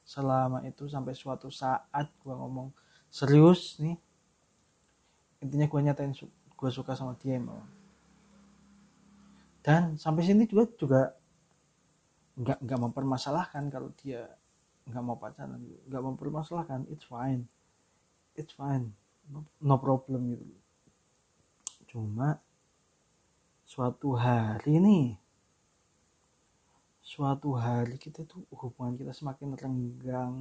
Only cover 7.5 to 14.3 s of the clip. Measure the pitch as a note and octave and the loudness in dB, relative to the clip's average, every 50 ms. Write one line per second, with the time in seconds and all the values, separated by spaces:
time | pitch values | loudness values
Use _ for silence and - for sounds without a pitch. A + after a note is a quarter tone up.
7.5 | A2+ A2 G#2+ - - - - - _ _ _ _ _ _ _ _ _ - - - | -10 -14 -18 -18 -20 -20 -20 -20 _ _ _ _ _ _ _ _ _ -20 -20 -20
8.5 | - - _ - - - - _ _ _ _ - - - - - - - - _ | -20 -20 _ -20 -20 -20 -20 _ _ _ _ -20 -20 -20 -20 -20 -20 -20 -20 _
9.5 | _ _ - D3 D3+ E3+ F3 E3 D#3 D3+ - D#3+ D#3 E3+ E3+ F#3 G3+ G#3+ A#3 A3 | _ _ 2 4 4 4 4 0 -2 -4 -2 0 0 2 4 6 6 6 6 6
10.5 | G3+ G3+ A#3 A#3 - - D#3+ C3 C3 C3 C3+ - - _ _ _ _ _ _ _ | 4 4 4 2 0 -4 2 4 6 6 6 2 -4 _ _ _ _ _ _ _
11.5 | _ _ _ _ _ _ _ _ _ _ _ _ _ _ _ _ _ C3 A#2+ A2 | _ _ _ _ _ _ _ _ _ _ _ _ _ _ _ _ _ -6 -2 -2
12.5 | C3+ - C3+ A2+ C3 B2 A#2+ A#2 A#2 C3+ C3+ C3+ C3 A#2+ - C#3 C#3+ E3 F3+ - | -2 -4 -4 -4 -2 -2 -2 -2 -4 -4 -4 -2 -2 -2 -2 -2 -2 -2 -4 -4
13.5 | - C#3+ D3 C#3+ - C3 - - - - - C#3 B2+ A#2 A2 - | -8 -8 -8 -6 -8 -8 -12 -12 -16 -14 -12 -10 -10 -10 -12 -16